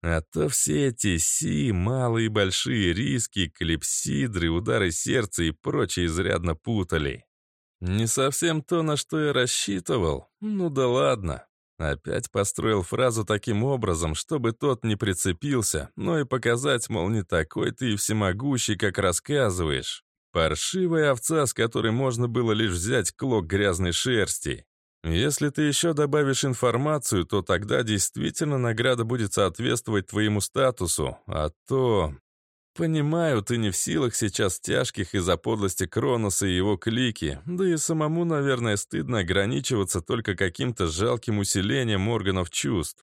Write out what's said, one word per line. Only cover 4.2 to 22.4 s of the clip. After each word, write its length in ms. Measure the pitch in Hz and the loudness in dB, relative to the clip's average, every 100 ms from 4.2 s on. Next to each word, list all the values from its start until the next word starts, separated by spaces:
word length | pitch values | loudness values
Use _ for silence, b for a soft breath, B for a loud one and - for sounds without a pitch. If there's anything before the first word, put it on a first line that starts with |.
| 135 95 85 | -2 0 0
удары 440 | 85 113 117 95 | 0 0 0 0
сердца 500 | 80 - 127 107 - | -2 0 0 0 -2
и 80 | 82 | -2
прочее 560 | 78 - 143 104 - 85 | -2 -4 -2 -2 0 -2
изрядно 480 | 80 92 - 85 | 0 0 0 -2
путали. 720 | 78 - 113 90 82 71 58 _ _ _ _ _ _ | -4 -2 -2 0 0 -2 -6 _ _ _ _ _ _
Не 260 | 90 98 113 | -4 -2 0
совсем 560 | - 135 143 170 156 | 0 0 0 0 0
то, 200 | - 175 | 0 -2
на 140 | 160 147 | 0 -2
что 240 | - 160 | -2 -2
я 120 | 151 | 0
рассчитывал. 960 | 135 123 - - 196 170 143 85 69 - _ | 0 0 0 -2 -4 -2 0 2 -2 -6 _
Ну 300 | 214 202 175 | -6 -2 -2
да 180 | 135 127 | 2 2
ладно. 580 | 123 143 123 92 62 - _ _ _ | 4 2 0 -2 -6 -10 _ _ _
Опять 520 | 78 71 - - - | -4 -4 -4 -6 -2
построил 520 | - 101 - 117 104 | -2 -2 0 0 2
фразу 420 | 90 110 127 110 | 0 0 0 0
таким 380 | 104 104 - 104 | 0 -2 0 0
образом, 520 | 127 135 107 82 82 | 0 0 0 0 0
чтобы 380 | 78 - 156 117 | -2 -4 -2 -2
тот 320 | 117 143 123 | 0 0 0
не 120 | 117 104 | 0 0
прицепился, 920 | 104 92 95 87 143 135 104 78 69 - | 0 0 0 -2 0 0 0 -2 -4 -6
но 220 | 151 165 | -2 0
и 60 | |
показать, 640 | 135 127 117 120 139 127 - | 0 -2 0 0 2 0 0
мол, 180 | 110 90 | -2 0
не 140 | 113 | -2
такой 500 | 92 87 78 - 113 | 0 0 0 -2 -4
ты 200 | 110 131 | -2 -2
и 40 | 104 | 0
всемогущий, 800 | - 110 101 95 135 131 - 104 | 0 2 2 0 0 0 0 0
как 220 | 107 90 | 0 2
рассказываешь. 1040 | 95 85 - 147 120 90 80 67 - - _ _ _ | 2 0 0 2 2 2 0 0 -2 -10 _ _ _
Паршивая 800 | 87 80 76 - 185 180 165 151 | 0 2 0 -2 0 0 2 2
овца, 360 | 127 - 160 135 | 2 0 0 0
с 80 | |
которой 380 | - 113 123 113 | 0 0 0 0
можно 360 | 113 135 120 120 | 0 0 0 -2
было 240 | 117 | 2